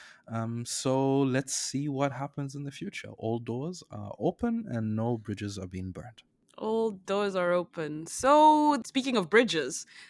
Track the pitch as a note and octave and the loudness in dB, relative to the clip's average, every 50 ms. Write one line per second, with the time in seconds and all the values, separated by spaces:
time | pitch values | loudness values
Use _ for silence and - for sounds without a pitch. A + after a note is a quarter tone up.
0 | - - - - _ - A2+ A2+ A2+ A#2 A#2 A#2 B2 - - - - C3 C3 C3+ | -20 -20 -20 -20 _ -6 -4 -4 -4 -2 -4 -6 -6 -6 -6 -2 0 2 4 4
1 | C3+ C3+ C3+ C#3 C#3 C3 B2+ C3 C3+ - - - - - - C#3 D3 D3 C3+ C3+ | 4 4 4 4 4 4 2 0 0 -2 -4 -4 -4 -4 -4 -2 -2 -2 -2 0
2 | C#3+ C#3 B2 C3 C#3 D3 - D3 C#3+ C#3 C#3 C#3+ C#3+ C#3 C#3 - - - - - | -2 -2 -2 -6 -8 -8 -6 -8 -8 -8 -8 -10 -10 -10 -10 -10 -10 -10 -10 -10
3 | - G#2+ G#2+ - - A2 A#2 A#2 A#2 A2 A#2 B2+ D3 F3+ F3+ E3 - - G2+ G#2+ | -12 -12 -10 -6 -2 -2 -2 -2 -2 -4 -4 -4 -6 -6 -8 -10 -14 -14 -12 -12
4 | G#2 G2+ - - A#2+ F3 - - A#3+ A#3 A3+ A#3 A3 - B2 A2+ A2 A2 G#2+ A2 | -10 -10 -6 -2 -2 -2 0 0 -2 -2 -2 -4 -4 -4 -4 -2 -2 -2 0 0
5 | A2+ A#2+ A#2+ A2 G#2+ G#2+ G2 - G#2 G2+ G2+ F#2+ F#2 F2+ F#2 F#2 F#2 F#2 F2 - | 0 0 -2 -2 -4 -8 -6 -6 -6 -6 -6 -8 -10 -8 -8 -8 -8 -8 -8 -10
6 | - A#2 - - _ _ _ _ _ _ _ - G#3+ A3 A3+ A3+ A3+ A3+ G3+ F#3+ | -14 -14 -18 -20 _ _ _ _ _ _ _ -8 -4 -2 0 0 0 -2 -4 -6
7 | - - G3 G3+ G#3 G3 F#3+ F#3 F3+ F3 F3 F3+ E3+ - - E3+ D#3 D3+ D3+ D#3 | -4 -2 -2 0 0 0 0 0 2 2 2 2 0 -2 -6 -8 -6 -6 -6 -8
8 | D#3+ - - - B3+ C4+ D4 D4+ D#4 D#4 D4+ D4+ D4+ D4+ C#4+ A#3 - - - C4+ | -8 -8 -6 0 4 6 8 8 10 8 8 8 6 4 2 2 -2 -4 -4 -2
9 | B3+ C#4 B3 G#3+ F3+ D3 G#3 A#3 C4 F3+ E3 D#3 C3 C3+ D#3+ - - - - - | -2 2 0 0 2 6 6 6 6 6 2 0 -2 -2 -6 -8 -10 -14 -18 -20
10 | - | -20